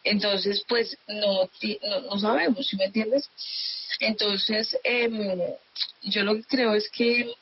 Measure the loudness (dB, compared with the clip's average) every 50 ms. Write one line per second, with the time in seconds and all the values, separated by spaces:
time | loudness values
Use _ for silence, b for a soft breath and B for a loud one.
0 | _ 0 0 2 2 2 0 0 0 0 -2 -2 -2 0 0 0 0 -2 -6 -14
1 | _ -12 -6 0 0 2 4 2 0 0 _ -6 -4 -4 -4 -4 -4 -4 -4 -4
2 | -4 -2 -2 0 2 2 2 2 4 2 2 0 0 -4 0 0 0 0 2 0
3 | 2 2 2 2 0 -2 _ B B B B B B B B B B B B B
4 | 0 -2 0 2 0 0 0 0 0 0 0 0 0 -2 -4 -2 0 0 2 2
5 | 2 0 0 0 -2 -2 0 -2 -2 -4 -4 -8 _ _ _ -6 -6 -6 -6 _
6 | -6 -2 0 0 2 2 0 0 0 -2 0 2 4 4 4 2 0 -2 -2 2
7 | 2 4 4 2 0 -2 -8 _